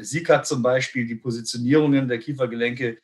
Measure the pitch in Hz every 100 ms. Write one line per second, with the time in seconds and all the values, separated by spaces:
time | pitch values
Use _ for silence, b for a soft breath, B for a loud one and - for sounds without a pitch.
0 | 101 135 - 143 - 135 120 131 127 131
1 | 117 113 127 117 117 120 120 151 151 139
2 | 127 117 - 135 123 117 120 127 120 113